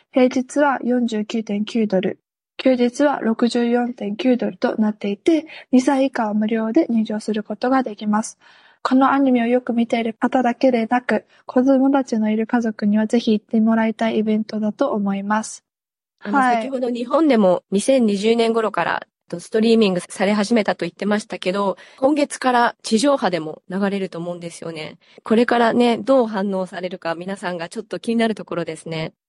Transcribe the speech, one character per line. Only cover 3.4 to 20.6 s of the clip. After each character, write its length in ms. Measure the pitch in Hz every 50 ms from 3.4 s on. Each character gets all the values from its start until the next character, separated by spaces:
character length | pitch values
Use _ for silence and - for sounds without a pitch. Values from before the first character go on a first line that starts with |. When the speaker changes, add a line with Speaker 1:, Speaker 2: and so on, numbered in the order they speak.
| 247 233
Speaker 1:
十 180 | - 240 240
四 260 | 233 233 240 240 240 240
点 240 | - 208 202 208
九 200 | - - 254 247
ド 140 | 240 - 214
ル 60 | 185
と 200 | - - 247 - -
な 120 | 214 220
っ 60 | 208
て 140 | - - 202
い 80 | 202 -
て、 280 | _ - 330 302 302 - - - - _ -
二 80 | 247
歳 260 | 254 294 285 262 269
以 40 | 269
下 160 | - - 226
は 80 | 214 208
無 120 | 214 214
料 260 | 214 233 220 220 220 226
で 140 | 330 330 -
入 160 | 233 226 220
場 160 | - 214 214
す 120 | - - 208
る 80 | 220 208
こ 140 | - 214
と 120 | - - 247
が 120 | 262 269 254
で 140 | 247 208
き 100 | - 220
ま 160 | 208 208 214 226
す。 160 | - - _ _ - - _ _ _ _ _ -
こ 120 | - 262
の 180 | 262 269 269 269
ア 60 | 277
ニ 120 | 277 262
メ 120 | 247 240 233
を 40 |
よ 140 | 233 247 247
く 120 | 247 - 233
見 140 | 233 233
て 140 | 226 - 233
い 40 | 226
る 100 | 226 220
方 280 | - - - - 262 247
だ 120 | 240 240
け 160 | - - 262
で 160 | 247 233 226
な 160 | 220 247 247 247
く、 240 | - 220 208 - _ _ _ _
子 160 | - - 262 254
供 280 | 269 269 262 262 277
た 120 | 277 277 262
ち 160 | - 240 220
の 120 | 214 214
い 60 | 214
る 100 | 220 220
家 140 | 220 - 240
族 260 | 226 226 214 - 214
に 120 | 208 208 214
は 80 | 220
ぜ 140 | 214 - 233
ひ 120 | - - 214
行 100 | 214 -
っ 20 |
て 160 | _ - 220
も 160 | 220 226 226
ら 100 | 226 220
い 80 | 220 220
た 160 | - 233 226
い 80 | 226 220
イ 40 | 214
ベ 160 | 220 214 214
ン 60 | 220
ト 140 | - - 214
だ 140 | 214 214 208
と 200 | - 277 277 -
思 220 | 214 202 196 196
い 80 | 196 196
ま 220 | 202 214 214 220
す。 200 | - - - _ _ _ _ _ _ _ _ _ _ _ _ -
Speaker 2:
あ 60 | 208
の、 80 | 202 277
Speaker 1:
は 140 | 262 254 240
い。 20 | 226 220
Speaker 2:
先 80 | 269
ほ 100 | 269 247
ど 80 | 254 240
日 160 | 247 233 247
本 240 | 240 294 285 330 302
で 80 | 254
も 260 | 226 202 185 175 - - _
二 100 | 190 202
千 260 | - - 269 269 233
二 100 | 214 202
十 200 | 190 202 220 233
年 160 | 233 233 226 226
頃 200 | 233 220 208 214
か 120 | 180 165
ら、 220 | - - - - - _ _ _ _
と、 120 | - 175
ス 100 | - -
ト 100 | - 220
リ 140 | 220 233 226
ー 40 | 226
ミ 100 | 220 196
ン 40 | 185
グ 60 | 175
さ 260 | - - - - 202
れ 80 | 196 208
始 180 | 208 202 202 240
め 100 | 226